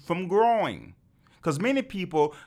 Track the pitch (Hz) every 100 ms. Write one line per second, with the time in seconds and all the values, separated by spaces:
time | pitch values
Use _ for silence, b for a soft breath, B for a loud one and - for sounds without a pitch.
0 | - 175 185 196 233 226 160 82 58 -
1 | _ _ b b 165 143 226 269 262 196
2 | 170 156 147 B